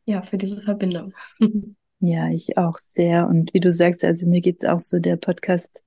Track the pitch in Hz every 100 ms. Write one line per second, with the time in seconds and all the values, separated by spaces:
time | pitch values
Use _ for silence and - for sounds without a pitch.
0 | - 196 190 190 196 202 208 202 190 170
1 | 190 - - - 220 214 208 - _ _
2 | 175 165 165 165 - - 170 - - -
3 | 170 170 170 165 165 185 180 170 175 170
4 | 170 165 170 175 180 175 - 175 - 175
5 | 175 170 - 175 - 175 - -